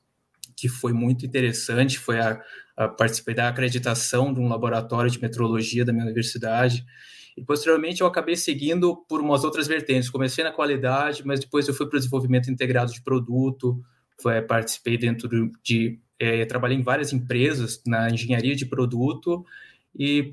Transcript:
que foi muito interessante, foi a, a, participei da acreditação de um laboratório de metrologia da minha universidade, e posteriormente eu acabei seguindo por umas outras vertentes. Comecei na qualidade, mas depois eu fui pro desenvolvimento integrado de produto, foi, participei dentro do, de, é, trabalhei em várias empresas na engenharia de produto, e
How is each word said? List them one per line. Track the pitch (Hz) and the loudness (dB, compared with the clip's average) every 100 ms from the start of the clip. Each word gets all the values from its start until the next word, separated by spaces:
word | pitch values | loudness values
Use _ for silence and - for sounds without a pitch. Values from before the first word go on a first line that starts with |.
| _ _ _ _ - | _ _ _ _ -20
que | - 123 | -6 -6
foi | - 123 | -4 -2
muito | 117 120 123 123 | 0 2 0 0
interessante, | 135 123 110 - 117 135 131 | 0 0 0 -2 2 2 0
foi | - 117 | -2 0
a, | 113 110 - - - - | 0 -2 -8 -20 -10 -2
a, | 110 | -2
participei | - 113 - - | 2 0 0 -4
da | 117 120 | 0 0
acreditação | 120 127 123 123 117 - 123 139 | 2 0 0 0 -2 0 2 2
de | 127 | 2
um | 120 | 0
laboratório | 113 117 117 113 117 123 | 0 0 0 0 2 2
de | 123 | 0
metrologia | 117 120 113 113 113 120 120 | -2 0 2 2 0 0 2
da | |
minha | 117 | 2
universidade, | 113 113 113 117 113 117 127 120 - - - - - - | 0 -2 -2 -4 -2 2 2 2 -4 -18 -20 -20 -20 -10
e | |
posteriormente | 127 147 160 160 160 180 | -2 0 4 4 2 0
eu | 185 | 0
acabei | 175 156 170 | 2 -2 -2
seguindo | - 135 143 175 175 - - | -2 -2 0 2 2 0 -4
por | 156 | -2
umas | 147 139 | 2 2
outras | 151 156 147 | 2 0 0
vertentes. | 156 - 131 123 | 0 2 0 0
Comecei | 135 131 - | -2 -2 0
na | 160 | -2
qualidade, | 156 147 139 127 135 147 147 | 0 0 2 2 0 0 -2
mas | 139 139 | -2 -4
depois | - 147 143 | 0 0 0
eu | 131 | 0
fui | 156 | 0
pro | 143 | 0
desenvolvimento | 127 131 123 127 127 | 0 0 2 2 2
integrado | 127 127 123 120 | -2 0 2 0
de | - | -4
produto, | - 131 120 127 135 135 123 123 - _ _ - | 0 0 0 0 0 0 -2 -2 -8 _ _ -4
foi, | 120 113 | 0 0
participei | 113 113 110 - 117 117 | 2 0 -2 -4 -2 0
dentro | 120 117 117 | 0 -2 -2
do, | 117 110 - | 0 -2 -4
de, | - 113 113 117 _ - | -2 0 0 -4 _ -4
é, | 117 117 113 | 0 0 0
trabalhei | 120 123 131 | 0 0 0
em | |
várias | 123 143 139 | 0 0 0
empresas | 127 123 127 143 139 113 - 120 | -2 0 2 2 2 -4 -4 -2
na | 113 113 | 0 0
engenharia | 117 117 120 123 135 | 0 -2 -2 -2 -2
de | 127 | -4
produto, | 127 123 120 131 123 170 175 180 - - - _ | -2 -2 0 -2 -2 -4 -4 -6 -20 -20 -20 _
e | - 143 143 139 | -4 0 0 0